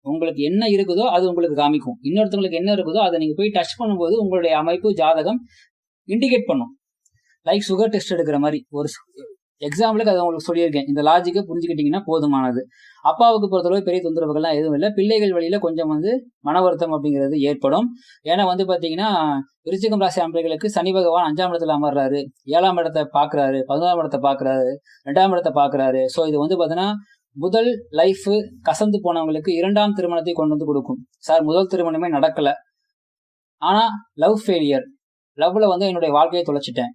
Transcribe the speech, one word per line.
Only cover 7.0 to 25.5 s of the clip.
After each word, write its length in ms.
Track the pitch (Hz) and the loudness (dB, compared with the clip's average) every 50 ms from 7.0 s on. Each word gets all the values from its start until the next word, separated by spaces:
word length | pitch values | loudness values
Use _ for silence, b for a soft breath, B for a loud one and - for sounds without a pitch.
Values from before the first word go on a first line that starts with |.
| _ _ _ _ _ _ _ _ _ | _ _ _ _ _ _ _ _ _
லைக் 160 | 160 180 208 208 196 | -2 0 0 0 -2
சுகர் 200 | 190 185 220 226 | 0 0 0 0
டெஸ்ட் 240 | 214 196 - - 190 | 0 -4 -4 -4 -2
எடுக்கிற 260 | 170 165 147 151 143 | -2 -2 0 0 0
மாதிரி. 280 | 143 151 151 151 - _ | 0 0 -2 -4 -8 _
ஒரு 180 | 147 143 147 143 | -8 -6 -6 -6
சு-, 460 | - - _ _ _ - - 453 403 _ _ _ _ _ 147 | -8 -12 _ _ _ -20 -20 -20 -20 _ _ _ _ _ -10
எக்ஸாம்பிளுக்கு 440 | 147 147 170 220 226 220 214 226 214 | -8 -2 0 0 0 2 0 2 2
அதை 120 | 190 180 | 2 2
உங்களுக்கு 340 | 175 175 170 160 - - 170 | 2 0 -2 -4 -4 -4 0
சொல்லியிருக்கேன். 320 | 165 170 165 147 143 139 | 0 0 0 0 -2 -2
இந்த 160 | 139 139 147 147 | -2 -2 0 4
லாஜிக்கை 420 | 151 160 175 139 175 175 196 196 | 4 4 4 4 2 -2 -2 -4
புரிஞ்சுக்கிட்டீங்கன்னா 540 | 170 165 170 165 170 165 151 151 147 156 196 202 | -4 -6 -6 -4 -4 -4 -2 0 0 0 -2 -2
போதுமானது. 640 | - 160 160 147 147 143 135 131 127 123 120 - b b b b b b b b | -2 -2 0 2 2 2 2 0 0 -2 -4 -6 b b b b b b b b
அப்பாவுக்கு 460 | 147 165 - 240 233 226 214 202 196 | 0 2 4 4 4 4 4 0 0
பொறுத்தளவு 300 | 185 185 165 175 180 202 | 0 0 2 2 0 0
பெரிய 220 | 190 190 175 185 170 | 0 0 -2 -2 -2
தொந்தரவுகள்லாம் 500 | 165 160 165 160 151 147 151 156 165 156 | -2 -2 -2 -2 -2 -2 -2 0 0 0
எதுவும் 200 | 147 156 160 147 | 0 0 0 0
இல்லை. 180 | 143 165 214 208 | 0 0 -2 0
பிள்ளைகள் 380 | 202 190 208 220 220 208 202 185 | 0 0 2 2 2 2 2 0
வழியில 260 | 170 170 165 190 202 | 0 -2 -2 -2 -2
கொஞ்சம் 300 | - 170 165 156 165 156 | -2 -2 -2 -2 -2 -2
வந்து 420 | 151 151 156 196 233 262 254 - _ _ | -2 -2 0 -2 -2 -2 -4 -10 _ _
மன 220 | _ 143 156 180 185 | _ 0 0 2 2
வருத்தம் 300 | 180 - 156 170 165 156 | 2 2 0 -2 -2 -2
அப்படிங்கிறது 460 | 147 139 151 143 139 139 139 151 151 | -2 -2 -2 0 0 0 0 0 0
ஏற்படும். 500 | 139 143 147 143 - 139 143 180 233 240 233 B B B B B B | 0 0 -2 0 0 0 2 2 0 -2 -6 B B B B B B
ஏன்னா 200 | 151 165 190 202 | -2 0 2 2
வந்து 200 | 185 180 185 190 | 0 2 0 0
பாத்தீங்கன்னா, 720 | 185 185 175 160 165 160 170 202 220 202 175 156 151 143 139 135 _ _ _ _ | 0 0 -2 -2 -4 -4 -2 -2 0 0 0 0 0 -2 -2 -4 _ _ _ _
விருச்சிகம் 340 | 160 180 190 190 220 214 202 | -6 -6 -2 -2 0 0 2
ராசி 220 | 190 180 - 190 | 0 0 0 0
அன்பர்களுக்கு 500 | 170 165 160 165 165 165 160 156 - 214 | -2 -2 -2 -4 -2 -2 -4 -4 -4 -4
சனி 220 | 208 185 165 185 190 | -2 -2 -2 0 0
பகவான் 420 | 190 180 170 165 175 175 156 151 | 2 2 2 2 2 0 0 0
அஞ்சாம் 180 | 165 185 180 175 | -2 -2 -2 -2
இடத்துல 240 | 170 165 156 151 147 | -2 -2 -2 -2 0
அமர்றாரு, 440 | 147 147 135 143 135 135 135 143 139 139 - _ _ | 0 0 0 0 0 0 -2 -2 -4 -8 -14 _ _
ஏழாம் 320 | 135 143 165 180 190 180 | 0 0 2 4 4 2
இடத்தை 260 | 175 170 165 156 156 151 | 2 -2 -2 -2 -4 -4
பாக்குறாரு, 600 | 135 - 143 147 147 - 147 139 135 135 135 131 135 | -2 0 0 0 0 0 0 0 0 0 -2 -2 -2
பதினோராம் 300 | 139 147 170 180 180 170 | -2 0 2 0 0 0
இடத்தை 220 | 160 151 139 135 | -2 -4 -4 -2
பாக்குறாரு, 540 | 123 139 139 135 135 135 135 131 131 127 135 147 _ b b b b | 0 0 -2 0 -2 -2 0 0 0 -2 -2 -6 _ b b b b
ரெண்டாம் 260 | 139 143 185 185 196 | -2 2 2 2 4
இடத்தை 220 | 185 175 165 160 | 2 0 -2 -2